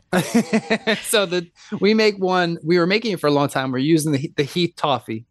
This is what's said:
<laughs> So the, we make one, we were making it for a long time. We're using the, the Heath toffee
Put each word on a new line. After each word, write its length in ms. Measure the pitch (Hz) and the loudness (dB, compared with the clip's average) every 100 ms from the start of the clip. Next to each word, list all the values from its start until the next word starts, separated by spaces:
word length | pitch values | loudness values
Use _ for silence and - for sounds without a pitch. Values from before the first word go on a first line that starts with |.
| _ | _
<laughs> 60 | 185 - 233 220 233 - 220 - 208 | -4 0 0 0 -2 -2 -4 -2 -4
So 220 | - 214 190 | -2 0 0
the, 220 | 180 170 _ - 202 | -2 -6 _ -14 -2
we 140 | 196 | 2
make 240 | 220 214 202 | 4 2 2
one, 400 | 185 185 170 170 | 0 0 0 -2
we 140 | 151 175 | 0 2
were 80 | 175 | 2
making 240 | 208 233 | 0 -2
it 80 | 175 | -2
for 80 | 147 | 0
a 40 | |
long 160 | 143 143 | 2 2
time. 240 | 139 131 | -2 -4
We're 60 | 127 | -2
using 320 | 143 165 151 | 2 2 2
the, 200 | 135 151 - | -2 -2 -4
the 80 | |
Heath 300 | 143 180 170 - | -4 -2 -2 -2
toffee 500 | 156 131 - 113 - | -2 -2 -4 -12 -12